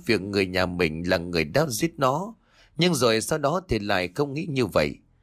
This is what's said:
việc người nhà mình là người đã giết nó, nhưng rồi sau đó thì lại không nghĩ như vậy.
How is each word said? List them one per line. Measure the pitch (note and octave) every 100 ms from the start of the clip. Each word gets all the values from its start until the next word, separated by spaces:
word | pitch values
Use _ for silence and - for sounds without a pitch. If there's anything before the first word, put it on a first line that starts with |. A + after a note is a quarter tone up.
| F3
việc | G#2
người | G2 G2+ F#2+
nhà | F#2 F2+
mình | F2+ E2+ D#2+ F2
là | F#2
người | F2 E2+
đã | D2+ C3 D#3
giết | G#2+ E3 -
nó, | C3+ C#3+ G#3 - _ _ _ -
nhưng | F3+ D3
rồi | A#2+ A2
sau | - D#3
đó | C#3 F3+ F#3
thì | A2
lại | G2+ G2 F2 -
không | C#3+
nghĩ | C#3 F3
như | C3 G#2
vậy. | E2 D2+ - _ _